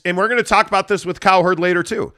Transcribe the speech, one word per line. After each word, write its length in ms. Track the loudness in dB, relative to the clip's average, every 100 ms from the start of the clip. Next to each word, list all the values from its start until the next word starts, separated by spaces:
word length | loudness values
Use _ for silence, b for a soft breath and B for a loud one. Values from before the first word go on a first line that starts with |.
| -4
and 120 | -2
we're 100 | -2
gonna 140 | -2
talk 260 | 0 0 2
about 200 | -2 -2
this 180 | -4 -4
with 140 | -2
Cowherd 400 | 2 4 2 0
later 240 | 0 0
too, 300 | -2 -6 -8